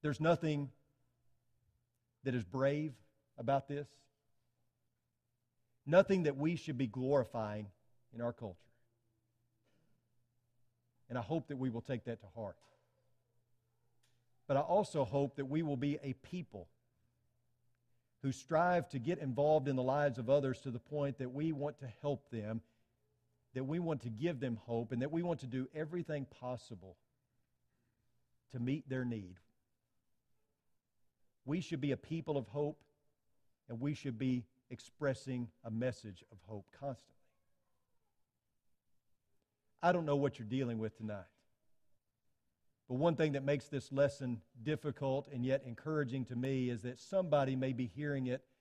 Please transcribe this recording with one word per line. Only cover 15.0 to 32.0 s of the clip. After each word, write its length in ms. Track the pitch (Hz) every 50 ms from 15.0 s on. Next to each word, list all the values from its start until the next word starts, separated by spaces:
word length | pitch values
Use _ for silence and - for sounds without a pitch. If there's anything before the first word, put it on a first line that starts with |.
| 135
hope 300 | 107 113 139 143 139 -
that 100 | - 139
we 180 | 131 143 156 170
will 140 | 151 143 127
be 220 | 135 147 143 147 139
a 100 | 139 127
people 540 | - - - - 180 175 - - 98 87 - _ _ _ _ _ _ _ _ _ _ _ _ _ _ _ _ _ _ _ _ _ _ _ _ _ _ _ _ _ _
who 100 | - 139
strive 580 | 127 - - - 165 156 170 180 180 175 - -
to 100 | - 135
get 180 | 113 143 180 156
involved 480 | 151 135 120 117 143 151 156 156 135 143
in 80 | 139
the 60 | 131
lives 360 | 127 127 135 147 147 143 123 117
of 120 | 123 113
others 300 | 139 147 135 131 127 -
to 100 | - 139
the 80 | 117 120
point 380 | - - 147 147 143 139 135 -
that 140 | 135 127
we 200 | 127 139 151 165
want 280 | 160 139 143 147 147 _
to 80 | 139 123 110 -
help 280 | - 147 143 - _ _
them, 320 | - 113 104 107 113 113 - _ _ _ _ _ _ _ _ _ _ _ _ _ _ _ _ _ _
that 100 | 127 135
we 160 | 135 151 175
want 220 | 180 165 156 131
to 80 | - 123
give 300 | 113 107 139 170 170 127
them 200 | 123 127 117 107 -
hope, 260 | - 117 117 120 113
and 100 | 131 120
that 100 | 127 147
we 120 | 151 165 175
want 160 | 175 170 139
to 80 | - 123
do 200 | 113 131 131 131 -
everything 520 | 156 156 156 165 180 170 - 156 147 139 - - -
possible 580 | - 127 127 117 - - 120 92 87 95 85 _ _ _ _ _ _ _ _ _ _ _ _ _ _ _ _ _ _ _ _ _ _ _ _ _ _ _ _ _ _ _
to 80 | - 123
meet 280 | 120 127 139 156 139 139
their 180 | 131 131 127
need. 300 | 123 117 110 98 90 92 90 _ _ _ _ _ _ _ _ _ _ _ _ _ _ _ _ _ _ _ _ _ _ _ _ _ _ _ _ _ _ _ _ _ _ _ _ _ _ _ _ _
We 160 | 123 147 180
should 200 | 170 - 170 143
be 120 | 127 143 135
a 40 |
people 400 | -